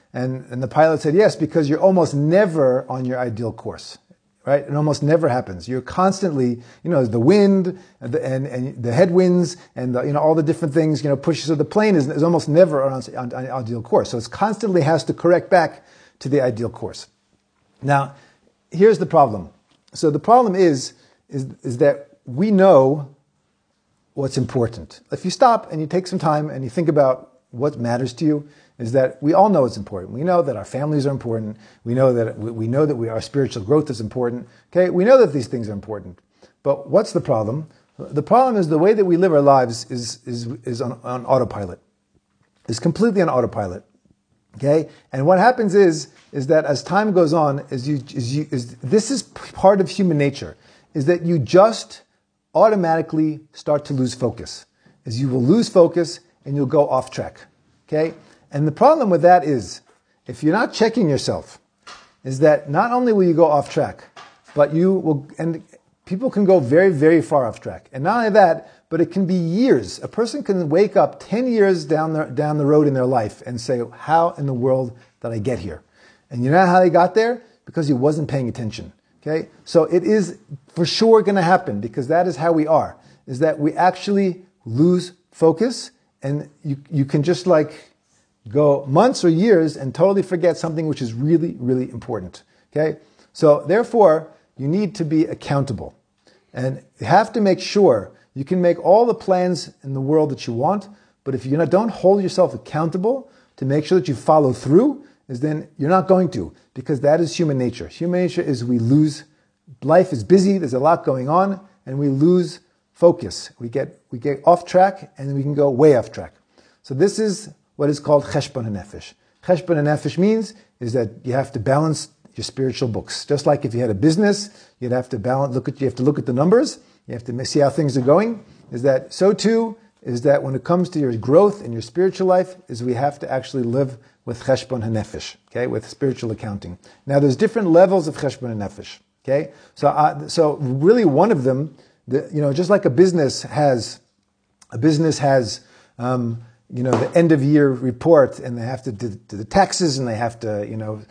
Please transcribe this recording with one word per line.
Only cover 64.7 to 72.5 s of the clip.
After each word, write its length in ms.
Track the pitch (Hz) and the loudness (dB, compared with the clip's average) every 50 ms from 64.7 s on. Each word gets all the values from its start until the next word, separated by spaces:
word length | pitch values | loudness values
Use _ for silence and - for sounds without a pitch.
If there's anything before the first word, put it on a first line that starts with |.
you 220 | 151 165 180 190 190 | 2 0 2 2 0
will, 320 | 185 - 160 151 139 139 - - | 0 0 -2 -2 -2 -4 -12 -12
and 260 | - 165 165 165 160 - _ - _ _ _ _ _ _ | -8 -6 -6 -6 -8 -12 _ -20 _ _ _ _ _ _
people 240 | - 185 190 262 247 | -10 -8 -4 -4 -4
can 160 | - 202 208 | -2 0 2
go 120 | 185 196 175 | 4 4 4
very, 320 | 135 117 143 170 190 196 | 4 4 2 4 4 4
very 300 | 175 135 147 160 170 160 | 2 4 4 4 4 4
far 240 | 147 - 160 143 127 | 2 0 0 0 0
off 160 | 110 101 - | -2 -6 -10
track. 300 | - 110 87 80 _ _ | -14 -14 -14 -16 _ _
And 100 | - 131 | -10 -6
not 140 | 139 180 220 | -4 -2 0
only 140 | 240 226 214 | 0 0 2
that, 420 | 190 220 196 165 160 156 - - _ _ _ - | 4 6 6 6 4 0 -6 -18 _ _ _ -6
but 140 | 165 165 | -2 -2
it 100 | 170 165 | -2 -2
can 140 | - 190 196 | -2 -4 -2
be 80 | 160 185 | -2 -2
years. 680 | 180 170 165 170 208 254 262 180 123 104 90 - - | -2 -2 -2 0 0 2 2 2 2 0 -6 -12 -14
A 60 | - - | -14 -10
person 340 | - - 233 226 - 285 | -4 -4 -4 -4 -4 -8
can 280 | - - 196 180 175 143 | -4 -4 -2 -2 -2 0
wake 260 | 151 180 208 208 - | 2 2 2 2 2
up 240 | 196 120 113 - - | 2 0 0 -2 -8
ten 260 | - - 190 226 254 | -10 -6 -4 -4 -2
years 380 | 254 233 220 196 196 185 170 151 | -2 0 2 2 2 2 -2 -2
down 300 | 143 160 151 160 160 156 | -2 -2 -2 -2 -2 -4
the, 100 | 151 151 | -4 -6
down 320 | - 127 135 151 151 | -6 -4 -4 -4 -2